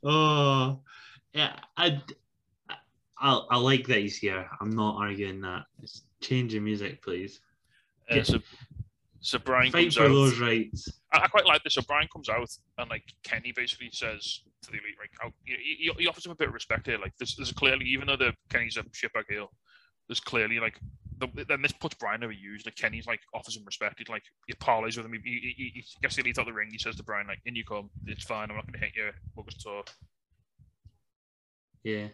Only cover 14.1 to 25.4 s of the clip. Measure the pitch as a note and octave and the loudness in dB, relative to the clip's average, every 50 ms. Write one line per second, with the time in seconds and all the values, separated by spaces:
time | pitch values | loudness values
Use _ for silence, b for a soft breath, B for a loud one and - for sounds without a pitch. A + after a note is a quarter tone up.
14.1 | A2 G#2 - - - - _ _ _ _ - - A2 G#2 G2+ G#2+ G2 - G#2 G#2 | -6 -6 -6 -8 -8 -8 _ _ _ _ -18 -10 -10 -10 -10 -10 -12 -12 -16 -18
15.1 | _ - A#2 A#2 - _ _ C3 B2+ - B2 D3 D#3 - D#3+ D#3+ D#3+ D#3+ F3 E3+ | _ -10 -10 -10 -10 _ _ -8 -8 -6 -4 -6 -6 -2 -2 -2 0 0 0 0
16.1 | D#3+ - - F3 E3 - D#3 B2+ A2+ A#2 - _ A2+ G#2+ - - A#2 G#2 F#2+ A2+ | 0 -2 -12 -14 -4 -2 -2 -2 -2 -8 -4 _ -4 -2 -2 -2 -4 -4 -4 -8
17.1 | - _ B2+ A#2 - - - - - - C#3+ C3 C3 C3+ C3 B2 C3 C3 C#3 C#3 | -8 _ -8 -8 -6 -6 -8 -8 -4 2 2 2 2 2 0 -2 -2 -2 0 0
18.1 | C#3 C3 C3 A#2+ A2+ _ _ _ - B2 A#2 A2+ G#2+ A2+ A2 A2+ - - - A2+ | 2 2 2 2 0 _ _ _ -2 -2 -2 -2 -4 -6 -8 -8 -8 -6 -6 -4
19.1 | _ A2+ G#2+ - G2+ G#2 G#2 - _ _ b b b b b b b _ _ _ | _ -4 -4 -4 -6 -6 -6 -10 _ _ b b b b b b b _ _ _
20.1 | B2 - - - - A#2+ G#2+ A2 A#2 A#2 A2+ A2 - - - - - - - - | -6 -6 -6 -2 0 2 2 2 2 0 0 -2 -4 -6 -16 -16 -16 -16 -16 -16
21.1 | - - C3 B2+ - C#3+ C#3+ - D3+ C#3 C#3 D3 - - - D#3+ - _ A#2 G#2 | -8 -8 -8 -8 -8 -12 -2 -2 -2 0 0 -2 -2 -2 -6 -6 -6 _ -4 -4
22.1 | G#2 A2+ A#2+ A2+ G#2+ G2 G2 G2+ G#2 G#2 G#2+ A2+ - - - A2+ G#2+ A2+ A2+ A#2 | -4 -4 -4 -8 -10 -12 -14 -16 -16 -12 -12 -12 -6 -2 -2 -2 -2 -4 -4 -4
23.1 | A#2 A2 - _ - A2 - - A2 A2+ G#2 G2 - - - G#2 - - A#2 - | -6 -6 -6 _ -12 -12 -10 -10 -12 -12 -10 -14 -8 -4 -4 -6 -6 -8 -12 -10
24.1 | A2+ G#2+ _ - _ _ _ - A2+ _ - - A#2+ A2+ A2 A2+ A2+ A#2+ A2 A2+ | -10 -10 _ -14 _ _ _ -14 -12 _ 2 2 2 2 2 -2 -4 -6 -8 -10
25.1 | A#2 A2 F#2+ B2 A#2+ A#2+ | -12 -12 -8 -8 -8 -6